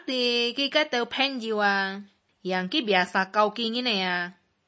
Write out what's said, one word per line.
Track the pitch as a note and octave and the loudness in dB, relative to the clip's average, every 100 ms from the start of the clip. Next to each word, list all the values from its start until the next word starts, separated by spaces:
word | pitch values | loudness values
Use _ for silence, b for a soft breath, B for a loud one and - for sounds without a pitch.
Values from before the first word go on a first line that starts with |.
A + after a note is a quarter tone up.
| D4 | -2
ti | B3+ B3 A#3+ A#3+ | 0 0 0 0
ki | A#3+ C#4 | -2 0
cái | D4+ D4+ | 0 0
tờ | B3 A#3 | 0 -2
pen | - C4+ C4 | 0 -2 -2
diu, | A3 G#3 | -4 0
à, | G3+ G3 F#3+ G3 G3+ _ _ _ | 2 2 -2 -6 -12 _ _ _
yang | F3+ F#3 F#3 | -4 -2 0
ki | D4+ | -2
biasa | G#3+ F#3 F3+ G3 | 2 2 4 0
kau | F#3+ G#3+ G#3 | 0 2 2
ki | G#3 A3+ | 2 -4
ngin | A#3+ | -2
này, | B3 G3 | -2 0
à, | F#3 F3+ F3 - _ _ | 0 -2 -4 -10 _ _